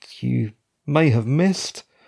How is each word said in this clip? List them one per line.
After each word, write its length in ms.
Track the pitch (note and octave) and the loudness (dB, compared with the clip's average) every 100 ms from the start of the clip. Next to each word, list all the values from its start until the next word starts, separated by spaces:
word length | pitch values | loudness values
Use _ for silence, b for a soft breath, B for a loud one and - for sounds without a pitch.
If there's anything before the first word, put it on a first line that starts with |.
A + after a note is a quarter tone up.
| - - | -20 -8
you 300 | B2 B2 A2 - _ _ - | -4 -2 -2 -8 _ _ -2
may 240 | D3 D#3+ | 2 4
have 140 | A#2 A2 | 2 0
missed 580 | C#3+ F#3 F3+ - - - b | 2 2 0 -6 -12 -20 b